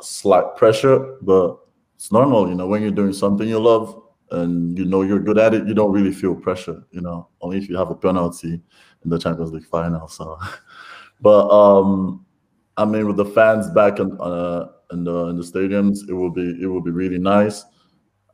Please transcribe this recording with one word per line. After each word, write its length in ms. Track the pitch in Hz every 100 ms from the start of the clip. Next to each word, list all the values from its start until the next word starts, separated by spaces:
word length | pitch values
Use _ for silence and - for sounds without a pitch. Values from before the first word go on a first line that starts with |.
slight 540 | - - 101 92 - -
pressure, 600 | 113 - 135 131 135 -
but 360 | 92 95 87 - _ _ _ -
it's 160 | -
normal, 380 | 107 139 117 90
you 60 | 90
know, 120 | 90
when 140 | 107
you're 100 | 107
doing 220 | 104 101
something 340 | 98 101 101 110
you 120 | 110
love 420 | 117 113 107 - - _ -
and 440 | 87 87 85 85 87
you 60 | 90
know 180 | 95
you're 160 | 95 101
good 180 | 101 107
at 160 | 113
it, 140 | 110 101
you 80 | 104
don't 160 | 104
really 200 | 98 95
feel 220 | - 95 82
pressure, 480 | - 90 - 80 -
you 100 | 87
know, 260 | 87 85 - _
only 180 | 87 95
if 100 | 98
you 80 | 90
have 140 | 85
a 40 | 85
penalty 640 | 95 92 85 85 82 85 - _ _ _
in 60 | 82
the 100 | 82
Champions 320 | - 82 82
League 160 | 80 -
final. 400 | 85 85 82 80
So, 300 | - 80 80 95 - _ -
<laughs> 420 | - - - _
but, 260 | 104 104 101
um, 760 | 104 101 98 95 95 92 - _ _ _ _ _ -
I 100 | 107
mean, 200 | 107 107
with 100 | 98
the 80 | 101
fans 440 | 113 110 110 92
back 300 | 85 101 101
in, 180 | 98 87
uh, 500 | 87 87 87 87 - _ -
in 120 | 87
the, 220 | 85 87 85
in 80 | 87
the 60 |
stadiums, 680 | 85 95 95 101 101 101 -
it 40 |
will 180 | 92 90
be, 260 | 87 87 85
it 40 | 92
will 160 | 92
be 80 | 85
really 300 | 85 95 90
nice. 440 | 95 101 107 104 - _ _ _ _ _ _